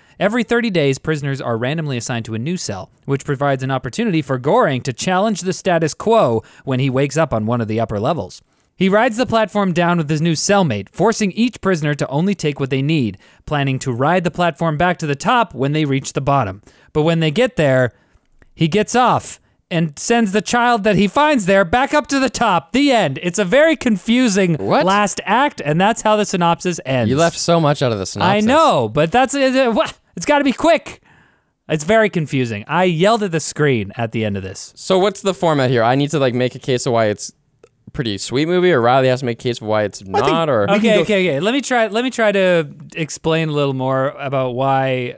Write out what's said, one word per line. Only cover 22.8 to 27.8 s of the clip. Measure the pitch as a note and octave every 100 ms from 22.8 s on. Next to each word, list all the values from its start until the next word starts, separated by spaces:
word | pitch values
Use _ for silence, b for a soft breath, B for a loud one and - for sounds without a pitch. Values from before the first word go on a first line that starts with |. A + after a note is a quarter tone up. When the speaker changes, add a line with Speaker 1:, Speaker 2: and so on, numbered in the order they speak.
| C#4+
Speaker 1:
end. | A#3 D#3+ C3+
It's | F3 F#3
a |
very | F#3 B3+ D#4+ D#4+
confusing | B3+ G3 - A#3+ B3+ F#3+ F#3
Speaker 2:
What? | D#3 G2 A3 F#3
Speaker 1:
last | G3+ G#3 -
act, | - A3+ C#4+ -
and | C#3+ D#3+
that's | G3 A#3
how | G#3+ G#3+
the |
synopsis | G#3 F#3 E3+ E3 F#3 E3+ -
ends. | C3 A2+
Speaker 2:
You | C3+
left | E3+ -
so | - E3+
much | D3 D3